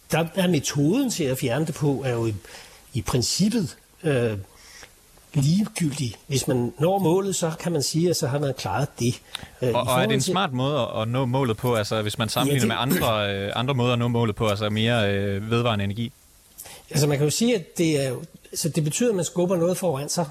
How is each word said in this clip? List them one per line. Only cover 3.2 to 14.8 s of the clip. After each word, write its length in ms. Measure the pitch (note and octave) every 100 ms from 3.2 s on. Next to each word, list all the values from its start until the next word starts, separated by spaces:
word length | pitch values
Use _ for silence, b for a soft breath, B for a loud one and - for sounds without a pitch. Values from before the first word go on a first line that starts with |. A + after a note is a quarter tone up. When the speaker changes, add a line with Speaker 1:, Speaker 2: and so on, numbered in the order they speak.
| A2+ - G3+ A#3 D#3 - _ _
Speaker 1:
øh, 340 | E3 C3 A#2+ G#2 G2 B B B B - - - -
ligegyldig. 840 | D3 C3+ F#3 G#3+ - D#3+ C#3+ B2 - -
Hvis 200 | C3+ -
man 260 | B2+ A#2+ -
når 200 | D#3+ G3
målet, 360 | F3 F#3 G3 F3+
så 160 | E3 D#3+
kan 120 | F3+
man 120 | D#3+
sige, 260 | C3 D#3 F3
at 80 | E3
så 100 | C#3
har 120 | C#3+
man 140 | C#3+
klaret 340 | B2+ - G2+ C#3+ -
det. 220 | A#2 - B B B B
Øh, 60 | B2+
Speaker 2:
Og, 20 |
Speaker 1:
i 40 |
Speaker 2:
og 60 | A#2
er 20 |
det 60 | B2
Speaker 1:
forhold 240 | B2+ A3
Speaker 2:
en 80 | -
Speaker 1:
til 120 | C3+
Speaker 2:
smart 220 | F3+ G3
måde 260 | B2+ C3+ D3
at, 220 | A#2 G2+
at 60 | A2+
nå 180 | B2+ C3
målet 320 | C3 C3 G#2+
på, 180 | C3 A2+
altså 260 | G#2 A2
hvis 160 | G#2+ -
man 120 | A2
sammenligner 460 | - C3+ C#3+ - F#2
Speaker 1:
Ja, 60 | B2+
det 40 |
Speaker 2:
med 120 | E3+
andre, 340 | B2+ G#2+ G2+ G2
øh, 160 | G2 -
andre 180 | B2+
måder 200 | C3 B2
at 60 | A#2+
nå 80 | A#2+
målet 280 | A#2 A#2 -
på, 120 | A2
altså 220 | G2+ G#2+
mere, 440 | G#2+